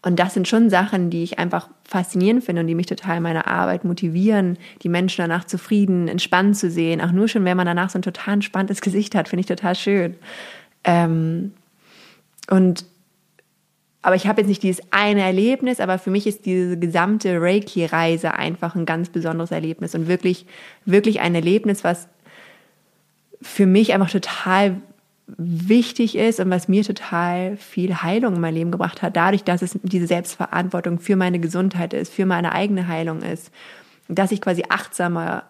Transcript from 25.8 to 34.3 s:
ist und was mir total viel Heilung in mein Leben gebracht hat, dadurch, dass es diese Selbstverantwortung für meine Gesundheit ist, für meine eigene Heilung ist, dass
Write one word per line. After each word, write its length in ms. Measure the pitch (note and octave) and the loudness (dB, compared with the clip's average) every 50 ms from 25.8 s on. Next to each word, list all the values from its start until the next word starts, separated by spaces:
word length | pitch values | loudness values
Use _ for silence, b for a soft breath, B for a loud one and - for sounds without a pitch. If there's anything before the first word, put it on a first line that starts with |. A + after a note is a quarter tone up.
| A#3 - - - A#3+ G#3+ - | 4 2 0 -2 -2 0 2
ist 240 | G#3 G#3+ A3+ A3+ - | 2 2 2 2 0
und 100 | F#3 F#3 | 0 0
was 160 | F#3 F3+ F3 - | 0 0 2 2
mir 160 | F#3+ G3+ G#3+ | 2 2 2
total 760 | G#3 G#3 - - - - E3+ F3 F3 F3 F3+ F#3 F#3 G3+ G3+ | 0 -4 -8 -8 -6 -4 -2 -2 -2 -2 -2 -4 -4 -6 -8
viel 380 | - - - - F3+ F#3 F#3 | -12 -10 -4 -4 -2 -2 -2
Heilung 400 | D#3+ - E3 F#3 A3+ B3 A#3+ F#3 | -2 -2 -2 0 0 0 0 0
in 60 | E3+ | 0
mein 120 | E3+ E3 D#3+ | -2 -2 -2
Leben 180 | D#3+ E3 F3 | -2 -2 -2
gebracht 300 | F3 F3+ - F3+ - - | -2 -2 -4 -4 -4 -4
hat, 140 | - E3+ - | -6 -2 0
dadurch, 280 | F3 E3 F#3 G3+ G3 G3+ | 2 2 4 2 2 0
dass 180 | - F3+ F3 | 0 0 0
es 180 | F#3+ F3+ - G3 | -2 -4 -6 -6
diese 260 | - F#3 F#3 F3+ F3 E3+ | -6 -2 0 0 0 0
Selbstverantwortung 920 | F3+ F3 F3 - - - F3 - - E3+ F3+ F#3 - F3+ E3+ F3+ E3+ E3+ | -2 -2 -2 -8 -8 -8 -8 -4 -2 -4 -2 -2 -4 -4 -4 -4 -4 -4
für 160 | F3 - G3+ | -2 0 0
meine 240 | F#3+ F#3 F3+ F3 F3 | 2 2 0 0 0
Gesundheit 540 | E3 D#3+ E3+ F3 F#3 F#3+ F#3 F3 E3+ E3+ - | -2 -2 -2 0 -2 0 0 -2 -4 -4 -4
ist, 200 | - F3+ - - | -6 -6 -6 -4
für 120 | - F#3+ | -2 0
meine 260 | F#3+ F3+ E3+ F3 E3 | 0 0 0 0 0
eigene 360 | - D3 F#3+ G#3 G#3 F#3 F3+ F3 | 0 0 0 0 -2 -2 -2 -4
Heilung 340 | E3+ D#3+ E3 E3 D#3+ D#3 - | -4 -4 -4 -4 -6 -6 -6
ist, 280 | F3 E3+ - - - B B B B B B B B B B B _ | -8 -8 -8 -10 -18 B B B B B B B B B B B _
dass 240 | F3 F#3 G3 F#3+ | -2 0 0 0